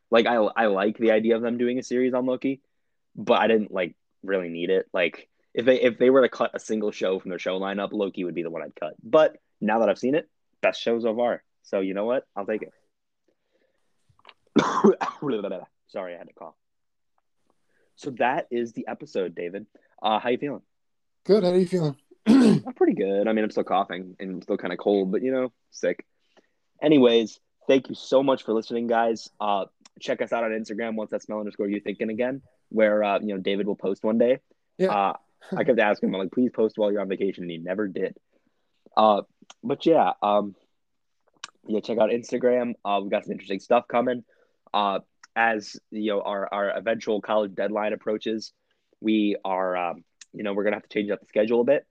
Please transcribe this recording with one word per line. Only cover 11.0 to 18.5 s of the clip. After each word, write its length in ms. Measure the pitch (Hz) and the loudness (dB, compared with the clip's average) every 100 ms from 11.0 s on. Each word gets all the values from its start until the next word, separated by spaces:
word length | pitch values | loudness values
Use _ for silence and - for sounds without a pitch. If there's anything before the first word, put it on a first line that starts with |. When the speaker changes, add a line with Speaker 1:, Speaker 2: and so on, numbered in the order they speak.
Speaker 1:
so 140 | 117 | -2
far. 280 | 110 120 90 _ _ | -2 -2 -4 _ _
So 160 | _ 101 | _ -4
you 120 | 95 | -2
know 140 | 98 110 | -4 -2
what? 180 | 131 - | -4 -6
I'll 120 | 101 98 | -10 -6
take 160 | 110 | -6
it. 100 | - - _ _ _ _ _ _ _ _ _ _ _ _ _ _ - - _ 151 | -8 -18 _ _ _ _ _ _ _ _ _ _ _ _ _ _ -20 -20 _ 0
<coughs> 40 | - - 202 165 - - 147 110 98 92 - _ _ | 0 4 4 4 -2 -6 -6 -4 -4 -8 -12 _ _
Sorry, 260 | 104 92 | -10 -10
I 40 | 87 | -12
had 100 | - | -18
to 60 | |
cough. 200 | - 82 - _ _ _ _ _ _ _ _ _ _ _ _ _ _ | -20 -20 -20 _ _ _ _ _ _ _ _ _ _ _ _ _ _
So 140 | 151 | -12
that 340 | 120 120 151 - | -2 0 0 -4